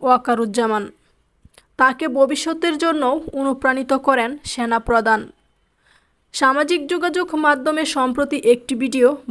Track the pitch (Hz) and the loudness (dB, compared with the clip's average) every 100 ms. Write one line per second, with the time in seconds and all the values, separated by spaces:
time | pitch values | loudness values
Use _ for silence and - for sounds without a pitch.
0 | 269 247 254 226 226 220 220 214 202 _ | 2 2 2 -2 -2 -2 0 -2 -4 _
1 | _ _ _ _ _ _ _ - 262 254 | _ _ _ _ _ _ _ 2 2 2
2 | 311 262 269 285 320 320 339 302 330 311 | -2 2 2 0 -4 -2 -2 0 0 0
3 | 254 311 320 277 269 269 262 262 262 269 | 0 -2 -4 -6 -4 -2 -2 -2 -2 -2
4 | 269 254 233 294 - - 233 233 233 233 | 2 2 0 -6 -10 -6 -2 -2 2 2
5 | 220 214 - _ _ _ _ _ _ _ | 2 0 -2 _ _ _ _ _ _ _
6 | _ _ _ - 269 277 302 349 285 349 | _ _ _ 0 2 2 0 -2 -2 -2
7 | 349 359 359 311 302 285 302 311 302 285 | -2 -2 -4 0 2 2 0 -2 -2 -2
8 | 254 254 277 294 226 240 - 233 254 262 | -2 -2 -2 0 2 2 0 -4 -2 2
9 | 247 285 - | 2 2 -6